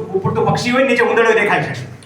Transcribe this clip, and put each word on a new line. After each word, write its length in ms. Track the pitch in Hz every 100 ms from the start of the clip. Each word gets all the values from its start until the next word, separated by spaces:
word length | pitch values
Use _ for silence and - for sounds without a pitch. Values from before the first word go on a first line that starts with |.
| -
ઉપર 180 | 190 -
તો 120 | 226
પક્ષી 260 | 208 202 247
હોય 120 | 247
ને, 60 | 262
નીચે 160 | 240
ઉંદરડો 280 | 233 226 233
દેખાય 300 | 220 202 180
છે. 200 | - - - -